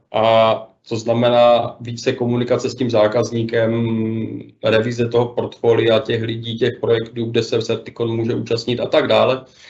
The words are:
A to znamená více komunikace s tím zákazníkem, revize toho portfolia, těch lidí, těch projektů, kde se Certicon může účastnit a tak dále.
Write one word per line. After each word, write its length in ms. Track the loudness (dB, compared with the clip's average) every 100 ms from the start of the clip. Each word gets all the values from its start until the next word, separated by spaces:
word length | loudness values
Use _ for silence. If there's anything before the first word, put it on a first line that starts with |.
| _
A 560 | 0 4 4 4 2 -6 _ -8
to 80 | -6
znamená 800 | -2 0 4 6 6 4 2 -10
více 320 | -12 -4 -4
komunikace 580 | -2 -2 -2 0 -2 -2
s 40 |
tím 160 | -4 0
zákazníkem, 800 | 2 2 2 -2 -2 -2 0 0 0 -2 -2 -2 -4 -6 -10 -14 _
revize 440 | 0 2 0 -2 0
toho 180 | 0 0
portfolia, 720 | -4 -8 -2 2 2 4 2
těch 240 | 0 -4
lidí, 360 | -4 -6 -8 -2
těch 220 | -2 -2
projektů, 440 | 0 0 -2 -6
kde 180 | -2 -2
se 200 | 0 -4
Certicon 540 | -2 -6 -6 -6 -4 -2
může 180 | -2
účastnit 460 | -4 -4 -4 -2 -4
a 60 | 0
tak 200 | 0 2
dále. 380 | 2 2 0 -6 _